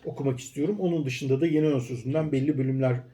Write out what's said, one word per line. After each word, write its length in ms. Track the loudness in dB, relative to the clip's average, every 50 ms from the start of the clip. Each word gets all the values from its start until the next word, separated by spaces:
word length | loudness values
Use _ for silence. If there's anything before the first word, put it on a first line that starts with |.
| -10
okumak 340 | -10 -6 -2 -2 -2 -2 -2
istiyorum. 380 | -6 -8 -4 -2 -2 0 0 0
Onun 260 | 0 0 0 0 0
dışında 360 | -2 -4 -2 0 0 2 2
da 60 | 2
yeni 200 | 4 4 4 4
ön 120 | 4 2 2
sözünden 520 | 0 -4 -6 -6 -4 -2 0 0 0 0
belli 260 | 0 0 0 0 -2
bölümler 380 | -2 0 0 0 2 2 2 2 0 -4 -10